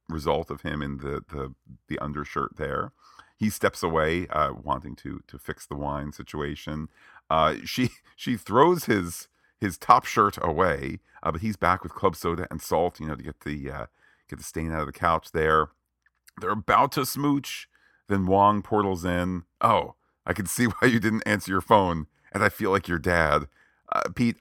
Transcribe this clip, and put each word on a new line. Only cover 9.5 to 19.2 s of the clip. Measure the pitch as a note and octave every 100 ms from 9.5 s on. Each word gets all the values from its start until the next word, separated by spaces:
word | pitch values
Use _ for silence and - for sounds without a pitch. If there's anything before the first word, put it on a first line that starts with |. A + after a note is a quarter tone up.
| -
his | G#2 F2+
top | - B2
shirt | - - G3+ -
away, | F2 D2+ F#2 C#2+ C2+ E2+ _ -
uh, | D#2+
but | D#2+
he's | A2 G2+
back | F2 F#2
with | -
club | - G2 E2+
soda | F2 E2+ -
and | D#2+
salt, | - E2 F2 -
you | D#2
know, |
to | C2+
get | D2+ -
the, | - D2+ C2+
uh, | C#2 A1+ _ _ _ -
get | C#2
the |
stain | - E2 D#2+
out | D#2+
of | D2
the |
couch | - F2 E2 -
there. | E2 D#2 D#2 D2+ _ _ _ _ _ _ -
They're | F#2
about | G#2+ - G#2 C3+
to | - B2+
smooch. | C3+ C#3+ C#3+ - - - _ _ _ -
Then | G2+
Wong | F#2 F#2+ G2+ G#2
portals | - G#2+ G2+ F#2
in. | F2+ F2+